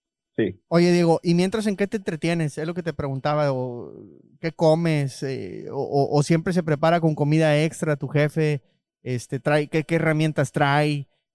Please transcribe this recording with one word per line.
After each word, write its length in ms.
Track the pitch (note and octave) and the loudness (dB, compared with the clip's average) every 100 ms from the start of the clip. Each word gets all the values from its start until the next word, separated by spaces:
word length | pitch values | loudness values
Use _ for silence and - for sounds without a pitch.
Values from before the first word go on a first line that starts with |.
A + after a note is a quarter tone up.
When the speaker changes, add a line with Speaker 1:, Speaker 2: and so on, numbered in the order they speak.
| _ _ _ - | _ _ _ -4
Speaker 1:
Sí. 240 | G#2+ - - | -4 -4 -2
Speaker 2:
Oye, 240 | E3+ F3 | 2 4
Diego, 260 | F3 E3+ D#3+ | 4 4 2
¿y 100 | F3 | 2
mientras 340 | E3+ F#3 A3+ G#3+ | 2 0 -2 -2
en 80 | F#3+ | -2
qué 120 | G3 | -2
te 100 | A3 | -4
entretienes? 600 | F#3+ D#3+ E3 E3+ D3+ D3+ | -6 -4 -2 0 -2 -4
Es 80 | D#3+ | -6
lo 80 | |
que 100 | F3 | -6
te 100 | E3 | -6
preguntaba, 580 | D3 D3 C3+ D3 D3+ C#3+ | -6 -6 -4 -2 0 0
o 400 | C3 B2+ A#2+ D2+ - G#2 C#2+ _ C#3+ | -2 -6 -8 -12 -16 -20 -20 _ _
¿qué 140 | E3 | -8
comes? 680 | - D#3+ D#3+ E3+ D3+ C#3 - | 2 4 4 2 0 -2 -6
Eh, 420 | C3+ B2 F#2+ - - | -8 -8 -8 -12 -10
o, 60 | C#3 | -8
o, 360 | C3 C#3 C#3 D3 | -2 0 2 2
o 60 | |
siempre 300 | D3 E3 F#3+ | 2 0 0
se 100 | F3+ | -2
prepara 380 | E3 D3 D#3+ E3+ | -2 0 2 2
con 140 | D#3+ D3+ | 2 2
comida 460 | C#3+ D#3 D#3 D3 | 2 4 4 2
extra 360 | D#3+ - D#3+ D3 | 0 -2 -4 -4
tu 100 | C#3 | -2
jefe, 540 | D3 D3 D#3+ D#3 C#3+ - _ _ _ | 0 0 0 -2 -2 -8 _ _ _
este, 380 | B2+ B2 - C#3 | -6 -6 -6 -4
trae, 260 | - D3+ D3+ | 0 0 0
¿qué, 160 | D#3+ | -2
qué 120 | D3+ E3 | 0 0
herramientas 580 | D#3+ D#3 D#3 D3+ C3+ | 0 0 0 0 -2
trae? 560 | D#3 C#3+ C#3+ D3+ D3 C#3 _ _ | 0 2 2 2 -2 -6 _ _